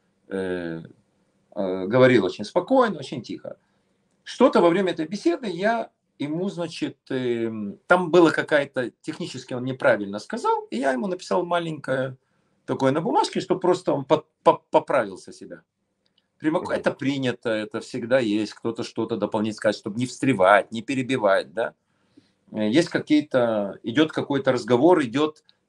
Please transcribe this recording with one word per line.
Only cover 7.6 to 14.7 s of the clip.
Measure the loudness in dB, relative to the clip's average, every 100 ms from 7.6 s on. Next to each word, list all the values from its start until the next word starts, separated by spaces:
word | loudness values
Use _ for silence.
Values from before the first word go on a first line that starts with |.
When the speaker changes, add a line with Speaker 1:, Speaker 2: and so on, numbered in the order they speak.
| -8 -6 2
Speaker 1:
там | 2 6
было | 6 6
какая-то, | 4 0 0 0 -4 -6 _
технически | -12 -10 -10 -10 -10 -8
он | -6
неправильно | 0 2 2 0 -8
сказал, | -8 -6 -2 -2 -4
и | -4
я | -2
ему | -2 -4
написал | -6 -4 -4 0
маленькое | -2 -2 -8 -6 -4 -4 -10 _ _ _ _ -6
такое | 0 2
на | 2
бумажке, | 0 0 0 -2
что | -2 0
просто | 2 0 0
он | -2 0
по-, | 0 -2 _
по-, | 2 2 _